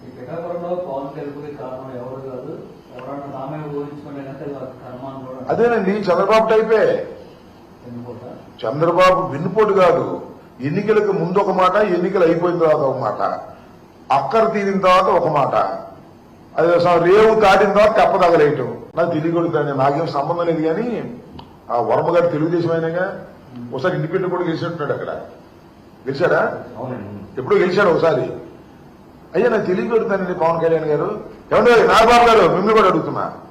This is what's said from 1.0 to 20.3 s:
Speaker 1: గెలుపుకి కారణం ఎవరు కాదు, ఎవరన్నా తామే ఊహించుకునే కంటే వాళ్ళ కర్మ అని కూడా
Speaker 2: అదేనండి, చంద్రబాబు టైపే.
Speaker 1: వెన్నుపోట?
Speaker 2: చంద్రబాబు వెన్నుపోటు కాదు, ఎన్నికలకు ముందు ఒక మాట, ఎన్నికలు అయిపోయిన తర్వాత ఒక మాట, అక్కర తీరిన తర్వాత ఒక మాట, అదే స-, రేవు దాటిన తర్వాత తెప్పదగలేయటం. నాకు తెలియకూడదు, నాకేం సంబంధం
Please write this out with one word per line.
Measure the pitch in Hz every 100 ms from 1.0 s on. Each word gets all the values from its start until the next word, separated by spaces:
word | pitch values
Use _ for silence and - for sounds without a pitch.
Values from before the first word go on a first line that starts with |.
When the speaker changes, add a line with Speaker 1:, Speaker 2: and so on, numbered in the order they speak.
| - 156
Speaker 1:
గెలుపుకి | 143 143 147 127
కారణం | 127 127 131 123
ఎవరు | 123 135 135
కాదు, | 127 - - - - - -
ఎవరన్నా | 143 143 143 135
తామే | 139 151
ఊహించుకునే | 151 143 143 - 143 139 135
కంటే | 135 143
వాళ్ళ | 139 127
కర్మ | - 123 123 135 135
అని | 127
కూడా | 127 135
Speaker 2:
అదేనండి, | 170 233 226 185
చంద్రబాబు | 208 180 175 196 220 220
టైపే. | 220 220 220 151 - - - - - - - - - 123
Speaker 1:
వెన్నుపోట? | 120 - - - - - - 113
Speaker 2:
చంద్రబాబు | 143 170 175 185 190 -
వెన్నుపోటు | 175 - 220 202
కాదు, | 190 180 147 117 - - - - -
ఎన్నికలకు | 135 180 208 214 208
ముందు | 170 165 190
ఒక | 190
మాట, | 185 180 208
ఎన్నికలు | 208 175 185 190 165
అయిపోయిన | 165 175 170
తర్వాత | 160 151
ఒక | 139 127
మాట, | 110 101 95 90 - - - - - - -
అక్కర | 139 - 226 226
తీరిన | 214 196 190
తర్వాత | 185 185
ఒక | 190 180 170
మాట, | 151 131 107 - - - - - - - - - -
అదే | 165 170
స-, | 175
రేవు | 175 170 202 220 214
దాటిన | 202 190 196
తర్వాత | 196 214 -
తెప్పదగలేయటం. | 180 185 175 165 147 135 117 - - 156
నాకు | 175
తెలియకూడదు, | 156 165 170 165 156
నాకేం | 143 139 170 160 160
సంబంధం | 143 143